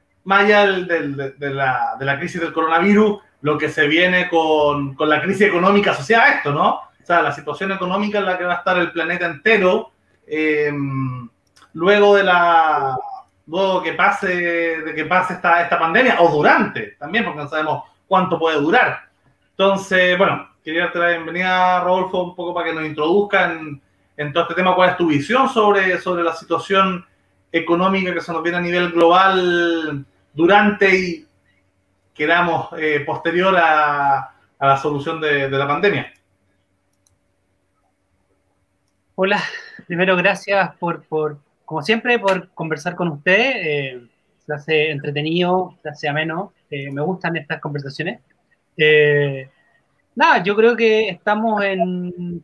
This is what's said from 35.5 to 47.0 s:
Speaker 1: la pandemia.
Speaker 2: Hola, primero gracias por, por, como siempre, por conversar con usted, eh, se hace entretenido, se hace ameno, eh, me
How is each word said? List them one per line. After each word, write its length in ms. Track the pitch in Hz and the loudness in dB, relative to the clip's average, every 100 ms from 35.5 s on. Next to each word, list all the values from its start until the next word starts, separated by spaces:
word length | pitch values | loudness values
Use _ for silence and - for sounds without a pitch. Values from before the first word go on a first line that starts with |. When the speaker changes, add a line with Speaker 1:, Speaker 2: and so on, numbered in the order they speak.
| 135 | -2
Speaker 1:
la 100 | 139 | -2
pandemia. 460 | 151 202 147 - _ _ _ _ _ _ _ _ _ _ _ _ _ _ _ _ _ _ _ _ _ _ _ _ _ _ _ _ _ _ - | 0 0 0 -6 _ _ _ _ _ _ _ _ _ _ _ _ _ _ _ _ _ _ _ _ _ _ _ _ _ _ _ _ _ _ -4
Speaker 2:
Hola, 260 | 190 180 - - - - - | -2 -2 -4 -12 -18 -20 -8
primero 280 | 170 190 180 | -2 2 2
gracias 600 | 185 185 - 196 180 - | 2 0 -2 0 -2 -4
por, 280 | 175 160 - | -6 -6 -6
por, 340 | 156 151 147 _ _ - | -4 -4 -6 _ _ -10
como 160 | 156 | -8
siempre, 380 | 147 226 247 240 | -2 -2 0 0
por 300 | 196 185 - | 0 -2 -4
conversar 460 | - 160 151 180 170 | -10 -8 -6 -8 -4
con 120 | 175 | -6
usted, 460 | 143 185 196 262 240 | -2 0 2 2 -2
eh, 520 | 160 147 135 127 120 _ _ _ - | -4 -4 -6 -10 -18 _ _ _ -10
se 80 | |
hace 380 | 147 147 156 156 | -10 -2 0 0
entretenido, 840 | 143 143 147 151 175 175 185 180 _ | -2 -6 -4 -2 0 0 0 -2 _
se 80 | 151 | -14
hace 200 | 143 151 | -8 -4
ameno, 440 | 151 160 160 202 _ - | -4 -4 -6 -10 _ -14
eh, 220 | 143 139 | -10 -8
me 100 | 139 | -6